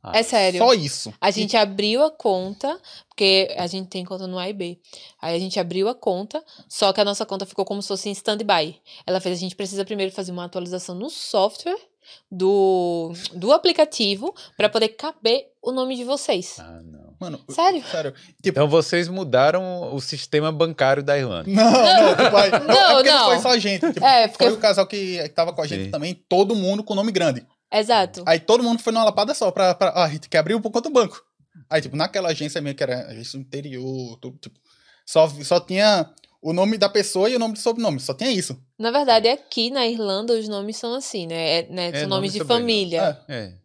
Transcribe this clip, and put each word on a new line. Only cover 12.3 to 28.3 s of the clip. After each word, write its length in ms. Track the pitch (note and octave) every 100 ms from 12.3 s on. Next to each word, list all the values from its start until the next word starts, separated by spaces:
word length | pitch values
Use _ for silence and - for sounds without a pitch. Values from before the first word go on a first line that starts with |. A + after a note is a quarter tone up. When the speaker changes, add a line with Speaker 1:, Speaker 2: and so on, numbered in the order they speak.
Speaker 2:
do, 840 | F#3 F#3+ G3+ F#3+ F#3 F3 E3+ E3 F3 F#3
do 180 | F3 G3
aplicativo 800 | D#4+ F4 E4 D4+ - G#3 G3 D4 - - -
pra 120 | G#3
poder 200 | A3 A3
caber 560 | A3 D4+ D#4+ A3 C4 - _
o 100 | A#3
nome 240 | C4 B3+ B3+
de 80 |
vocês." 520 | B3 C#4 - G3 F#3 -
Speaker 1:
Ah, 200 | E2 E2
não. 240 | E2 D#2 - _
Speaker 3:
Mano, 240 | F3+ D3 -
Speaker 2:
Sério? 340 | C#4 F4+ F4 -
Speaker 3:
sério. 220 | E3 D3
Tipo 380 | - - _ F#3+
Speaker 1:
Então 180 | D3 D3
vocês 400 | D#3+ D3+ F3 E3+
mudaram 840 | F#3 E3 B2 C#3+ F3+ F#3 F3+ C#3
o 80 | C3+
sistema 520 | - D3 - D3+ D#3
bancário 500 | D3+ E3 D#3 C3 C#3
da 160 | C#3+ C#3+
Irlanda. 320 | B2+ F2 B2
Speaker 3:
Não, 140 | G3 A3+
não, 440 | B3+ A#3+ F#4 D#4+ -
tipo, 200 | B3+ G3+
aí, 140 | G3+
Speaker 2:
Não, 60 | - D4+ - F#4
Speaker 3:
é 40 |
porque 160 | C#4+ C4+
não 80 | D4
Speaker 2:
não. 80 | A3
Speaker 3:
foi 80 | A#3
só 80 | A#3+
a 100 | A#3+
gente. 340 | G3+ F#3+ E4
Tipo, 140 | - C4+
Speaker 2:
É, 220 | B3+ A3
porque 160 | -
Speaker 3:
foi 80 | A#3+
o 60 | A3
casal 260 | A3 G3 F#3+
que 420 | G#3 F#3+ F3 D3+
tava 220 | - E3
com 80 | E3
a 60 | D3+
gente 200 | B2 F#2+
Speaker 1:
Sim. 40 |
Speaker 3:
também, 240 | C#3+ D#3
todo 400 | F3 _ F3+ G3+
mundo 300 | A3 F#3 G3+
com 80 | G#3
o 40 | G3
nome 140 | A3
grande. 340 | F#3 E3 B2+ - _ _
Speaker 2:
Exato. 500 | G#3 G#3+ A3+ F#3 -
Speaker 3:
Aí 140 | E3+